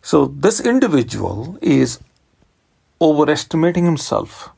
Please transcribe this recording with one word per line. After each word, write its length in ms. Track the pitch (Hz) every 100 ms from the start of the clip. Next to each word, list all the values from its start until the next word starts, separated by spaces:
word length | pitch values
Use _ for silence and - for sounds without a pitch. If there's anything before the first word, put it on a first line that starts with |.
So 260 | - 156 135
this 340 | 139 180 214
individual 960 | 233 254 254 147 113 104 92 95 135 208
is 380 | - 135 127 - - _ _ _ _ _ _ _ _ _
overestimating 840 | 160 147 147 151 - 160 170 175
himself. 640 | 175 156 - 104 - - -